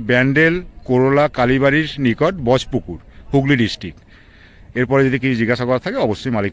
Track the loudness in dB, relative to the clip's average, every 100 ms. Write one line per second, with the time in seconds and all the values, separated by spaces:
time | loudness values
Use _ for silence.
0 | 2 2 2 4 2 0 -6 -12 -2 2
1 | 2 2 0 0 2 2 2 2 -2 -2
2 | -2 0 0 0 0 0 0 -6 -6 -14
3 | -16 -20 -2 0 2 2 0 -4 -14 -16
4 | -20 -20 -20 -20 -20 -20 -10 -6 0 2
5 | 2 0 -2 0 0 -2 -2 -2 -2 -2
6 | -2 -2 -4 -2 -2